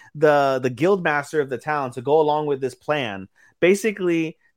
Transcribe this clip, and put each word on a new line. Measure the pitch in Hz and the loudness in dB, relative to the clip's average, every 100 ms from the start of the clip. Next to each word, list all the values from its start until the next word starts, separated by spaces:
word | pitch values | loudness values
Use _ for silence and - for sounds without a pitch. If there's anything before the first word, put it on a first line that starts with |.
| - | -20
the, | 147 151 143 139 131 | 2 4 4 4 0
the | 127 | -2
guild | 120 170 202 | 0 0 2
master | 170 147 143 156 | 0 -2 -2 -4
of | 135 | -2
the | 123 | -6
town | - 147 131 | -4 -4 -4
to | 127 | -6
go | 127 156 | 0 2
along | 151 151 151 | 2 0 -2
with | 135 | -4
this | 135 | -4
plan, | - - 151 120 98 95 _ _ _ | -8 -4 -4 -4 -8 -14 _ _ _
basically | 170 202 226 202 180 165 160 - _ | 2 2 0 -2 -2 -2 -4 -10 _